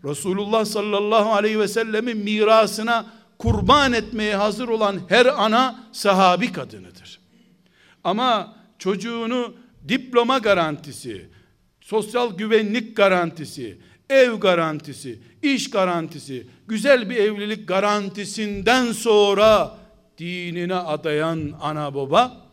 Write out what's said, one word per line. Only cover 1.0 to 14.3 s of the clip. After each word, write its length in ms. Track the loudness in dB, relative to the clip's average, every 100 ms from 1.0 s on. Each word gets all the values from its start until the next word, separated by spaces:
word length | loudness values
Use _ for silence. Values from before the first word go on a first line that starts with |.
| 2 2 4
aleyhi 280 | 2 2 0
ve 80 | 0
sellemin 480 | -2 -2 -2 -4 -6
mirasına 880 | -4 0 4 6 4 0 -2 -2 -4 -20 _ _
kurban 540 | -2 0 4 4 4
etmeye 440 | 0 -2 -4 -2 0
hazır 320 | -2 -2 -4
olan 320 | 0 -2 -2 0
her 180 | 4 4
ana 580 | 4 2 2 0 -4 -18
sahabi 600 | -4 2 4 4 4 -2
kadınıdır. 680 | -6 -12 -14 -20 -20 -20 -20 _ _ _ _ _ _ _ _
Ama 520 | -4 -2 0 0 -4 -16 _ _
çocuğunu 760 | -4 -4 -4 -6 -4 -4 -6 -12 _ _ -4
diploma 500 | -4 2 2 2 0
garantisi, 920 | 2 2 0 -4 -12 -14 -12 -14 -16 _ _ _ _ _
sosyal 560 | -6 -6 -4 -4 -4 -4
güvenlik 600 | 0 0 2 -4 -4 2
garantisi, 840 | 4 4 -2 -8 -14 -12 -14 -16 -20 _ _
ev 240 | 4 4